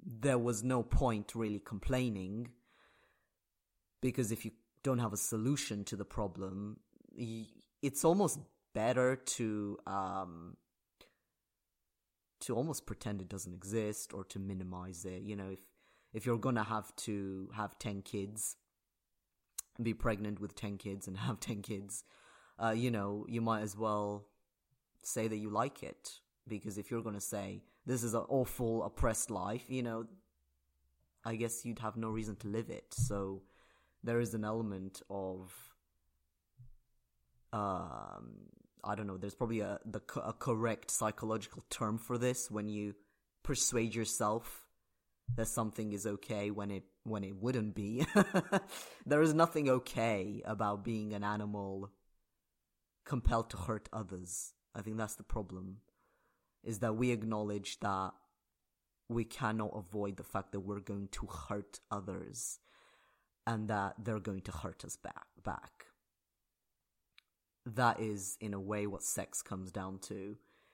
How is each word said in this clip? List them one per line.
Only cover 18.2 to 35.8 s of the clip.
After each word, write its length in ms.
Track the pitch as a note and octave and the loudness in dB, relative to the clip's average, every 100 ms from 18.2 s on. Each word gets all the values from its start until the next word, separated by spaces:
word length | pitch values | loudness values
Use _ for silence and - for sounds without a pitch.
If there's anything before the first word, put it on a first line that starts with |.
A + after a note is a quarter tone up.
| G2 G#2+ - - _ _ _ _ _ _ _ _ _ - - - | -4 -4 -6 -6 _ _ _ _ _ _ _ _ _ -12 -10 -2
be 120 | A#2 | -2
pregnant 460 | G#2+ B2 G#2 G#2 G2 | 2 2 2 0 -4
with 160 | G2 - | -6 -6
ten 220 | G#2 G2+ | -6 -4
kids 300 | G#2 G2 F#2+ | -6 -6 -6
and 100 | F#2+ | -4
<laughs> 100 | A#2 | -2
have 120 | G#2+ | -2
ten 220 | - G#2+ | -4 -4
kids, 420 | G2 G2+ G2+ - - - - - - - | -4 -6 -6 -10 -12 -20 -20 -20 -18 -2
uh, 100 | A2+ | 2
you 200 | A2+ B2 | 4 2
know, 340 | A2+ G2+ G#2 - | 2 0 -2 -2
you 140 | A#2 | 0
might 200 | A2+ A2 | 2 2
as 160 | G#2+ G2+ | 0 0
well 480 | A2 G#2 G#2 G#2 G2+ _ _ _ _ _ _ _ | 2 2 0 -2 -6 _ _ _ _ _ _ _
say 240 | - A#2+ A2 | -4 0 0
that 100 | G#2+ | 0
you 120 | G#2+ | 0
like 340 | G#2+ C3+ - | 0 0 -2
it. 360 | - - - - _ _ - | -12 -12 -14 -14 _ _ -8
Because 280 | G#2+ - G2+ | -6 -6 -6
if 140 | G2+ | -4
you're 120 | A#2 | -2
gonna 180 | A2 G2+ | -2 -4
say, 420 | - G#2+ G2 G2 - _ - | -4 -4 -4 -8 -12 _ -2
"This 180 | B2+ | 0
is 100 | A#2 | 2
an 120 | A2 - | 0 4
awful, 560 | C3+ B2 - A#2 A2+ | 4 2 2 2 2
oppressed 460 | G2+ - B2+ A2 - | 0 4 4 4 0
life," 380 | G2+ F#2 A#2 - | -2 -2 -4 -2
you 140 | C3 | -2
know, 240 | A#2+ A2+ A2+ F#3+ _ _ _ _ _ _ _ _ _ _ | 0 -2 -6 -12 _ _ _ _ _ _ _ _ _ _
I 120 | A2+ A2+ | -4 0
guess 300 | A#2 - A#2 | 0 0 -4
you'd 140 | A2 | -4
have 180 | A2+ A2+ | -2 -2
no 120 | A2+ | 0
reason 260 | A2 A2 G2 | 0 -2 -4
to 100 | G#2+ | -2
live 220 | A2 A#2 | -2 -2
it. 240 | - - | -6 -6
So 500 | - - G2+ G2 G2 - _ _ _ _ _ | 0 2 2 -2 -4 -10 _ _ _ _ _
there 160 | A#2 A#2 | 0 2
is 140 | A#2 | 2
an 100 | A2 | 0
element 580 | G#2+ A2+ A2 G2 F#2+ - - | 0 0 0 -2 -6 -10 -6
of, 440 | G2 F#2+ F#2 F#2 - - - | -4 -2 -4 -8 -16 -20 -20